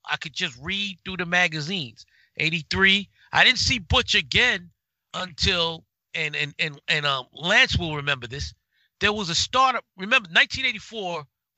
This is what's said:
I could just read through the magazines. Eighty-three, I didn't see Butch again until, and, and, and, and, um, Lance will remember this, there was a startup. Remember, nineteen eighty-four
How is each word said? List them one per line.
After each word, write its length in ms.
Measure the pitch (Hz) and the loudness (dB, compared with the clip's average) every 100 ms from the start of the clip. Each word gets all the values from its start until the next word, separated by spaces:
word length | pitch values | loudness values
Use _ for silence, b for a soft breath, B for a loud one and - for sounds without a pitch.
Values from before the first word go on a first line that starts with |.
| - | -8
I 80 | 151 | -6
could 160 | 160 | -6
just 240 | - 175 123 | -6 -6 -6
read 360 | 156 196 202 180 | -6 -6 -6 -8
through 120 | 190 185 | -10 -6
the 100 | 175 | -2
magazines. 800 | 180 175 156 147 190 123 - - b b - | 2 2 0 -4 -6 -8 -12 -20 b b -4
Eighty-three, 720 | 160 165 - 185 190 196 196 b b | -2 -2 -2 2 4 4 0 b b
I 100 | - | 4
didn't 160 | 214 247 | 4 4
see 220 | - 247 | 0 -2
Butch 340 | 170 254 - | 2 0 2
again 560 | 202 135 190 247 196 175 _ _ _ _ | 0 2 2 2 0 -6 _ _ _ _
until, 680 | 175 180 147 196 180 165 165 - _ _ | -10 -10 -2 0 2 0 -4 -14 _ _
and, 220 | 170 156 147 | -6 -4 -4
and, 180 | 147 - | -4 -4
and, 220 | 160 143 - | -6 -4 -2
and, 160 | 156 | 0
um, 220 | 147 135 127 | 0 -2 -4
Lance 420 | - 170 226 269 - | -6 2 4 4 2
will 200 | 170 147 | -2 -2
remember 300 | 143 135 120 | -2 -4 -4
this, 280 | 139 - - _ _ _ - | -8 -10 -12 _ _ _ -2
there 120 | 202 | 0
was 160 | 214 175 | 0 -2
a 60 | |
startup. 500 | 160 - 254 262 226 - - | -2 0 2 2 2 -6 -10
Remember, 320 | 196 254 180 | 0 0 2
nineteen 340 | 196 277 262 | 2 2 0
eighty-four 600 | 262 214 - 220 180 170 139 _ _ | -4 -6 -10 -8 -6 -6 -8 _ _